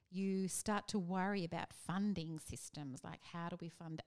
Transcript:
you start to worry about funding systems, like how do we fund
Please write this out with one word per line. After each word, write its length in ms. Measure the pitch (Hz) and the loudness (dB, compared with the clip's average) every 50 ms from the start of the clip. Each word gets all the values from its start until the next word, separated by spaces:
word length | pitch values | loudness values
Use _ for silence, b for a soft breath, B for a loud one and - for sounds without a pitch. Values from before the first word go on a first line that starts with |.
| b b | b b
you 380 | 180 185 196 196 190 190 190 180 | -2 0 2 4 4 4 2 2
start 400 | - - - - 208 214 - - | 0 0 2 2 2 2 2 2
to 100 | - 208 | 2 2
worry 460 | 175 170 190 185 185 196 202 202 170 | 2 4 4 4 4 4 4 2 2
about 280 | 170 175 165 - - - | 0 0 -2 -2 -4 -6
funding 640 | - - - 170 196 202 208 196 170 160 160 160 151 | -6 -2 0 2 4 4 4 2 2 0 -2 -4 -4
systems, 640 | - - - - - - - 160 147 139 127 - - | -4 -6 -8 -8 -8 -8 -6 -6 -6 -6 -6 -6 -8
like 180 | 170 160 - - | -8 -10 -10 -10
how 240 | - - 170 170 175 | -8 -6 -4 -2 -2
do 60 | 180 170 | -4 -4
we 80 | 170 170 | -6 -8
fund 320 | - - 170 160 160 160 - | -8 -8 -8 -6 -6 -6 -4